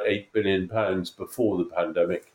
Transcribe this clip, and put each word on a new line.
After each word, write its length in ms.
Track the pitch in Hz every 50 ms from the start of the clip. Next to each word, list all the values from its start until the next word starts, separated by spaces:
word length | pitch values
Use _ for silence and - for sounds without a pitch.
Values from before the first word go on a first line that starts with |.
| -
eight 260 | 110 101 104 101 - -
billion 360 | 110 104 98 98 95 92 90
pounds 420 | 104 110 107 95 92 92 87 -
before 480 | - - 92 - - - 117 104 98 90
the 60 | 85
pandemic. 680 | - 82 87 85 82 82 87 85 85 90 - - _